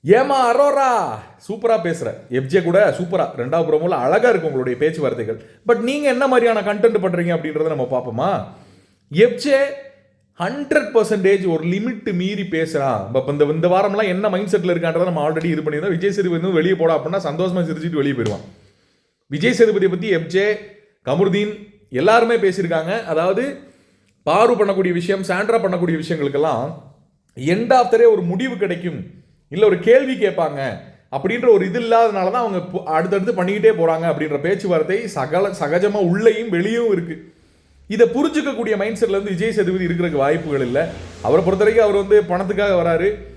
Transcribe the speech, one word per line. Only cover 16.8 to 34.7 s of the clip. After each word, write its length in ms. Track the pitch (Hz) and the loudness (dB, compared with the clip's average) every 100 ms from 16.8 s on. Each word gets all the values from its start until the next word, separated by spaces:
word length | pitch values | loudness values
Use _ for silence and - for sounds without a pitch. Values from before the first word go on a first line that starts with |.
| 165 156 | 2 0
அப்படின்னா 240 | 160 190 165 | -2 -4 -4
சந்தோஷமா 380 | 160 185 180 | -2 -2 -2
சிரிச்சிட்டு 260 | 160 156 165 | -4 -4 -4
வெளியே 240 | 151 143 | -2 -2
போயிடுவான். 260 | 127 110 98 - - _ _ _ _ _ _ _ | 0 -2 -4 -10 -20 _ _ _ _ _ _ _
விஜய் 280 | 143 220 233 | -2 0 4
சேதுபதியை 300 | 220 196 185 | 4 4 0
பத்தி 200 | 175 220 | 0 -2
எஃப் 180 | 170 160 | -2 0
ஜே, 340 | 185 208 214 - - _ _ | 0 0 -2 -8 -20 _ _
கமருதீன் 680 | 127 151 190 196 208 208 - _ _ | -4 0 2 2 -2 -8 -18 _ _
எல்லாருமே 460 | 127 180 233 233 233 | 0 4 4 4 2
பேசியிருக்காங்க. 680 | 190 185 170 165 160 226 | 0 0 -2 -2 -2 -6
அதாவது, 540 | 196 156 175 196 277 - - _ _ _ _ _ | -2 0 0 0 -4 -8 -18 _ _ _ _ _
பாரு 300 | - 180 233 | 0 4 4
பண்ணக்கூடிய 400 | 220 202 190 185 | 4 0 0 0
விஷயம், 300 | 170 170 196 | -2 -2 -4
சாண்ட்ரா 360 | 185 180 220 233 | -2 -2 0 0
பண்ணக்கூடிய 440 | 185 180 170 160 | 0 -2 -2 -2
விஷயங்களுக்கெல்லாம் 800 | 165 160 139 139 156 120 143 - - _ _ _ _ - | -4 -4 -2 0 0 -2 -4 -10 -20 _ _ _ _ -8
end 340 | 135 190 240 | -2 -2 4
of 140 | 254 | 4
the 60 | 240 | 4
day 140 | 226 | 6
ஒரு 180 | 233 202 | 6 4
முடிவு 340 | 170 190 262 185 | 0 -4 -4 -4
கிடைக்கும், 680 | 196 175 175 135 90 - _ _ _ | -4 -4 -6 -8 -12 -18 _ _ _
இல்ல 180 | 165 214 | 2 2
ஒரு 120 | 180 | 4
கேள்வி 360 | 220 254 262 | 4 4 4
கேட்பாங்க 640 | 262 196 175 156 143 131 98 - - _ | -2 -2 0 -4 -4 -6 -8 -14 -20 _
அப்படின்ற 360 | 135 190 233 240 | -6 -4 0 4
ஒரு 180 | 202 190 | 4 4
இது 140 | 240 | -2
இல்லாதனால 500 | 233 226 226 196 185 | 2 4 4 2 -2
தான் 40 | |
அவங்க 240 | 240 226 185 | -2 -2 -4
பு-, 240 | 175 - | -6 -8
அடுத்தடுத்து 640 | - 156 180 196 190 185 | -2 -2 0 0 0 -2
பண்ணிக்கிட்டே 320 | 180 208 220 180 | -2 4 2 4
போறாங்க 260 | 165 160 | 0 2
அப்படின்ற 380 | 170 151 151 143 | -2 -2 -2 -2
பேச்சுவார்த்தை 680 | 160 185 190 | -2 -2 0